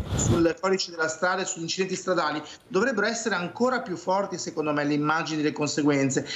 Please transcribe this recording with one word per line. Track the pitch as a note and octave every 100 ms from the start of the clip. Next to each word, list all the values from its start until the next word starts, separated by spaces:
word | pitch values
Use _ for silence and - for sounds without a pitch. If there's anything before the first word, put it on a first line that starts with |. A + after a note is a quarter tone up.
| - -
sul | - E3+ E3 D#3+
codice | F#3+ F#3+ F3
della | E3+ D#3
strada | - F3+ F#3+
e | F#3
sugli | E3
incidenti | E3 - F#3 F#3
stradali, | F#3+ F3 D3+ D3+ - - -
dovrebbero | F3+ B3 G#3 G#3+
essere | A3+ A3+ F3+
ancora | E3+ - B3 B3
più | - E3+
forti | - F#3+ G3 F3
secondo | E3+ D#3 D3+
me | D3 D3
le |
immagini | D3 D3+ D#3+ D#3+ D#3
delle | D3
conseguenze, | - D3 D#3 D3 C#3+ C3+ - -